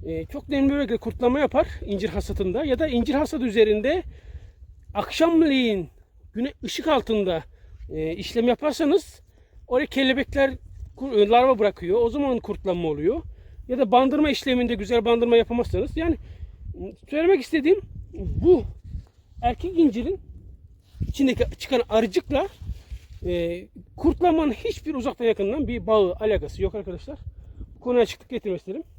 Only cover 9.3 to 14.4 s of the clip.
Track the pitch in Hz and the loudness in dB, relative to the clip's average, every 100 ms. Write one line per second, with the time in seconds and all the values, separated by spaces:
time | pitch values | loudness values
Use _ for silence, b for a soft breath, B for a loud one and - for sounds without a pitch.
9.3 | _ _ - - 254 294 - 262 262 269 | _ _ -20 -2 -2 0 0 0 0 -2
10.3 | 285 269 254 - - - - 269 226 208 | 0 0 0 -16 -18 -18 -10 -2 2 6
11.3 | 233 262 247 208 - 170 208 233 294 285 | 6 6 4 2 0 -2 2 2 0 0
12.3 | 247 - 202 196 175 165 147 160 285 - | -2 -4 -6 -4 -2 -2 0 0 -2 -6
13.3 | b b b b 247 247 247 269 294 302 | b b b b 0 4 6 4 4 2
14.3 | 254 | 0